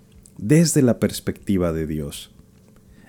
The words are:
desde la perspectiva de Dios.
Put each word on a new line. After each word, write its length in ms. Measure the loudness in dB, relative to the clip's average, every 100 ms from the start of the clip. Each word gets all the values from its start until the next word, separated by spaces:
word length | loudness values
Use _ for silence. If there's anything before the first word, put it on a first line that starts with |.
| _ -20 -20 -8
desde 460 | 2 4 4 2
la 160 | 2 2
perspectiva 760 | -2 -4 -8 -6 -2 0 0
de 140 | -2 -4
Dios. 420 | -6 -8 -12 -18 -20 _ _ _ _ -20 -20